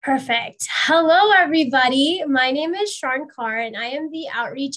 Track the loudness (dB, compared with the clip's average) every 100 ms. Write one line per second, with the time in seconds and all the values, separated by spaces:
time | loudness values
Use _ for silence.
0 | 0 -2 0 -4 -4 -10 -6 -2 2 2
1 | 4 4 6 6 4 2 2 2 2 2
2 | 2 0 0 0 2 0 -2 -2 -4 -4
3 | -4 -4 -6 -8 -6 -4 -6 -8 -8 -6
4 | -8 -8 -8 -6 -6 -6 -8